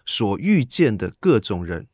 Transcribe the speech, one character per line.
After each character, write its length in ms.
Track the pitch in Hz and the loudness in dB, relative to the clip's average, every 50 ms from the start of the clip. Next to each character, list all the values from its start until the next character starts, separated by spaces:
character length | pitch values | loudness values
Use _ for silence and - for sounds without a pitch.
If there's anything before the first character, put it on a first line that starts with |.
| _ | _
所 320 | - - - 113 98 98 - | -10 -4 -2 0 0 0 -2
遇 260 | 160 202 214 165 123 | 2 2 2 2 2
见 320 | - - - 165 123 104 | 0 0 2 2 2 2
的 160 | 90 92 87 - _ | -2 -4 -8 -8 _
各 180 | - 185 139 107 | 0 2 2 2
种 260 | - - 98 87 87 | 0 -2 -6 -6 -6
人。 220 | 82 85 87 117 - | -6 -8 -10 -10 -14